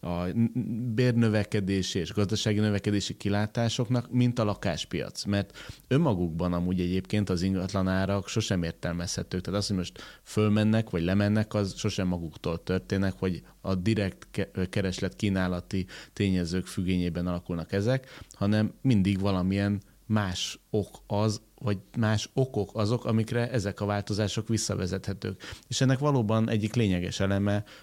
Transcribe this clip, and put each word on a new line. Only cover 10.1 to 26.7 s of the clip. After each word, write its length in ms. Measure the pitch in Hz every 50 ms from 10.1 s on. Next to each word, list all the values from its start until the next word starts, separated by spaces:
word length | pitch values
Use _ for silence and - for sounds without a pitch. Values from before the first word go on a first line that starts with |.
| - - _
fölmennek 640 | - - 107 107 107 104 107 107 107 110 113 110 -
vagy 120 | - 85 82
lemennek, 520 | 87 95 101 101 104 104 107 104 - -
az 220 | 107 104 95 -
sosem 300 | - - 107 92 - 95
maguktól 560 | 92 90 85 85 78 76 - - 85 82 85 -
történnek, 560 | - 92 92 - - 101 95 98 95 92 -
vagy 240 | 95 95 87 76 - - - -
a 140 | - 95 95
direkt 520 | 92 87 110 110 104 101 92 - - - -
ke-, 200 | - 101 95 - - 98 92 90
kereslet 460 | - 104 95 95 90 - 98 92 -
kínálati 720 | - - 101 95 95 92 90 90 87 - - - 95 87 - - - - - _
tényezők 540 | - 104 98 92 90 87 80 87 92 90
függvényében 600 | - - - 92 90 92 90 87 87 82 87 87
alakulnak 460 | 90 87 87 - - 87 85 82 - -
ezek, 340 | 101 101 120 131 131 - - - - - - -
hanem 400 | - 101 101 107 107 107 104 - - -
mindig 380 | 135 120 101 90 101 101 95
valamilyen 640 | 98 101 98 92 90 95 98 101 101 101 101 98 - - - - _
más 520 | - 107 107 104 92 92 92 - - - - _ _
ok 320 | - 107 95 - - - -
az, 340 | - 110 101 107 110 104 - - _ _ -
vagy 200 | - 117 101 95 - - - 120
más 320 | 113 107 110 107 - - -
okok 360 | 135 - - - 107 98 - -
azok, 300 | 110 107 104 123 117 -
amikre 460 | 117 110 110 110 110 117 120 117 120
ezek 300 | 127 120 92 101 95 -
a 40 | 107
változások 600 | 101 104 101 101 - 107 98 107 98 - 117 104 -
visszavezethetők. 920 | 113 107 - - 98 95 92 90 92 95 - - 98 95 - 101 95 - - - - - - _
És 120 | - -
ennek 180 | 135 131 131 127
valóban 500 | 143 147 139 127 113 104 110 110 113 107
egyik 240 | 110 107 107 104